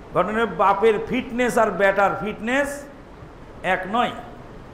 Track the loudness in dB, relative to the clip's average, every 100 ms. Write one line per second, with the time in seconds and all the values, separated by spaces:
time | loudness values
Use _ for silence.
0 | -4 0 0 0 0 2 4 6 4 4
1 | 0 -4 -2 -2 2 4 2 4 4 4
2 | 2 2 -4 -6 -2 0 0 -4 -12 -18
3 | -20 -18 -18 -18 -18 -6 -2 0 0 0
4 | 0 -4 -12 -16 -18 -18 -18